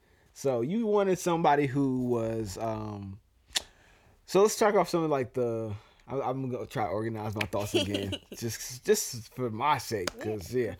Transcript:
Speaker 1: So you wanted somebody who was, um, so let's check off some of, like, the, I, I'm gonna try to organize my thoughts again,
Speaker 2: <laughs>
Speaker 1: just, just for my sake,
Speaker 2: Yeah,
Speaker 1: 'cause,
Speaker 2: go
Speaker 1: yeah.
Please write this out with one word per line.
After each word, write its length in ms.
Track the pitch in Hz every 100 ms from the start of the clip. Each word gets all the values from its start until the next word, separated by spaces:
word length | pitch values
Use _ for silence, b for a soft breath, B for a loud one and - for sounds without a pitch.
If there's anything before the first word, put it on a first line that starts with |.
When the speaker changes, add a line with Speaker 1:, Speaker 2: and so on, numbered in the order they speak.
| b b b
Speaker 1:
So 280 | - 135 120
you 260 | 123 220 220
wanted 320 | 208 196 185
somebody 480 | 180 165 165 143 143
who 360 | 139 135 127 123
was, 500 | 117 113 113 107 110
um, 580 | 113 110 107 104 98 98 _ _ _ B B B B B B B -
so 160 | 185
let's 140 | 214 -
check 180 | 214 208
off 120 | 170
some 140 | 170
of, 80 | 160
like, 240 | 139 123
the, 380 | 131 120 113 110 104 B B -
I, 140 | 135
I'm 280 | 120 135 131
gonna 160 | 120 107
try 180 | 135
to 60 | 101
organize 440 | 101 113 110 107
my 120 | 104 98
thoughts 280 | 104 104
again, 400 | - - 101 98 -
Speaker 2:
<laughs> 120 | - -
Speaker 1:
just, 480 | 113 - - 127
just 500 | - 208 - 117 -
for 160 | - 123
my 280 | 107 143 139
sake, 320 | - 107 87 -
Speaker 2:
Yeah, 60 |
Speaker 1:
'cause, 280 | 107 107 87
Speaker 2:
go 60 | 123
Speaker 1:
yeah. 160 | 110